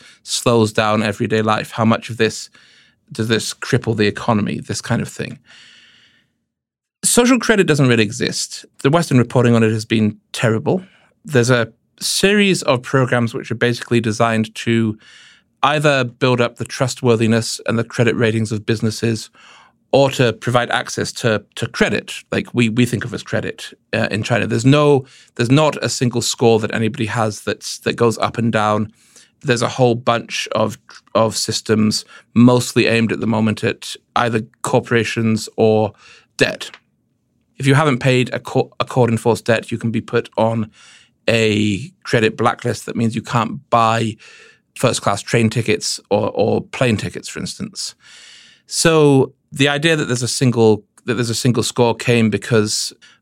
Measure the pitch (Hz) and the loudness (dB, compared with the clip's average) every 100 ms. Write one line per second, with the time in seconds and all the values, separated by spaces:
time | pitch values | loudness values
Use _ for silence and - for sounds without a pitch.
0 | - _ - - 127 117 107 110 107 110 | -20 _ -10 -4 2 2 2 0 0 0
1 | 107 101 110 110 107 107 95 - 113 110 | 0 -2 -2 0 0 -2 -4 -2 2 0
2 | - 113 110 - - _ _ _ _ _ | -2 -2 -2 -2 -14 _ _ _ _ _
3 | _ - 110 110 - - - 113 - 110 | _ -6 -2 -2 -2 -10 -2 -2 -2 0
4 | 104 - - 107 - - - - - - | 0 0 -2 0 0 -6 -8 -10 -4 -4
5 | - - - 147 _ - - - _ _ | -4 -8 -12 -12 _ -20 -20 -20 _ _
6 | _ _ _ _ _ _ _ _ _ _ | _ _ _ _ _ _ _ _ _ _
7 | - - 240 262 - 214 170 147 131 113 | 0 2 4 4 2 2 4 4 4 4
8 | 104 120 - - - - - _ 139 165 | 2 -2 -4 -4 -8 -12 -20 _ 0 2
9 | 160 131 117 127 120 117 110 110 110 110 | 2 2 2 2 4 4 2 0 -2 0
10 | 107 - _ - 117 110 - 185 - _ | 0 -2 _ -2 0 0 0 -2 -4 _
11 | _ _ - 127 117 123 113 _ _ - | _ _ -2 0 2 2 0 _ _ -10
12 | - - 196 208 202 175 - 127 - 131 | -6 0 2 4 2 2 0 -2 2 0
13 | 127 123 117 - - 117 123 117 - 120 | 2 0 0 -4 -8 -2 0 -2 0 0
14 | 110 104 117 113 107 - - 113 110 107 | 0 0 0 0 -2 -4 -2 0 0 -4
15 | - - - _ _ - 131 151 151 139 | -12 -20 -20 _ _ -2 0 2 2 2
16 | 123 - 131 120 117 - 117 - 127 - | 0 0 0 2 0 -2 -10 -4 -4 0
17 | 127 113 110 113 110 - - 113 117 - | 2 2 4 2 0 -6 -4 -2 -4 0
18 | 117 - 113 113 110 110 107 110 113 - | 0 2 0 0 -2 -4 -4 -2 -2 -2
19 | 117 110 - _ - - _ _ - 131 | -4 -4 -8 _ -20 -20 _ _ 0 2
20 | 135 - 120 110 - 120 117 117 123 - | 2 2 0 0 0 0 0 -4 -4 -6
21 | 104 - 120 104 - - - - 202 104 | -6 -4 -2 -2 -4 -10 -8 -2 0 0
22 | - - - 101 110 120 117 113 123 101 | -6 -16 -6 -6 -4 0 0 2 0 -2
23 | 110 104 - 107 95 - - - - 110 | -6 -10 -6 -6 -6 -10 -14 -18 -8 -4
24 | 110 104 - 117 104 117 120 147 147 143 | -2 -4 -2 -2 0 0 4 4 4 2
25 | 135 - _ - 120 139 156 - - - | 0 -20 _ -4 2 2 2 -2 -6 -2
26 | 123 117 - - 117 110 107 113 110 110 | -2 -2 -4 0 2 2 0 -2 -4 -4
27 | 107 113 110 104 - - - - 117 90 | -6 -2 -4 -4 -8 -8 -8 -8 -6 0
28 | 117 110 107 117 117 110 107 107 107 _ | 0 2 -4 -2 -2 0 0 0 -2 _
29 | _ - _ _ 143 120 117 - 127 117 | _ -20 _ _ -2 0 0 2 2 2
30 | 123 117 - - - 113 110 - _ - | 0 -2 -2 -8 -4 -2 -2 -4 _ -20
31 | _ - 113 101 - - - 110 107 - | _ 0 0 0 -4 -6 0 2 2 0
32 | - - _ 110 123 123 120 123 107 113 | -6 -20 _ 4 6 6 2 0 2 2
33 | 113 - 107 110 110 104 107 - - - | 0 -2 -2 0 0 0 -4 -6 -10 -16
34 | _ 104 120 117 110 _ - 127 - 117 | _ -2 0 -2 -6 _ 0 0 2 0
35 | 107 - 113 110 - - 110 107 110 - | 0 -2 0 -2 -4 0 2 4 0 -4
36 | - - _ - - - - - _ _ | -20 -20 _ 0 0 0 -12 -18 _ _
37 | _ _ _ _ _ - 135 135 156 123 | _ _ _ _ _ -4 0 2 2 0
38 | 135 127 120 117 - 135 - - - 135 | 2 2 0 -4 -4 -4 -4 -4 -4 0
39 | 117 113 120 110 - 113 - 113 113 110 | 2 2 0 -2 0 -2 -2 -6 -4 -4
40 | - 120 - - 113 117 107 _ - - | -4 -4 -4 -2 0 0 -6 _ -20 -20
41 | _ _ - 113 110 104 107 95 135 _ | _ _ -2 2 2 2 0 -2 -8 _
42 | - 123 110 - 117 - 120 110 - - | -2 0 0 0 -2 0 -4 -6 -8 -2
43 | 113 113 - 120 110 - - 120 113 113 | -2 -2 -4 -2 -2 -6 -2 0 2 0
44 | 113 - - - - _ _ - 120 117 | -2 -6 -16 -20 -20 _ _ -4 -2 0
45 | - 101 - 120 113 120 107 98 - - | -2 -4 -2 0 2 0 -2 -2 -4 -8
46 | - 101 107 - 110 104 - - 127 104 | -2 -2 -2 -2 0 0 -4 -2 0 0
47 | 87 - - 78 - - - - - - | -4 -10 -14 -12 -10 -10 -12 -10 -12 -12
48 | - - - - - _ - - 165 160 | -20 -20 -20 -20 -20 _ -10 0 2 6
49 | 147 135 127 _ _ 131 139 143 165 160 | 6 4 2 _ _ 0 0 2 0 0
50 | 120 120 123 - 131 113 113 107 - _ | 0 -4 -4 0 0 4 4 4 -2 _
51 | - 110 120 113 131 113 104 - 120 110 | -6 -4 -4 -2 0 0 -2 0 0 0
52 | - 120 113 104 - 113 107 - - - | 0 2 2 0 0 0 0 -2 -6 -12
53 | - _ | -20 _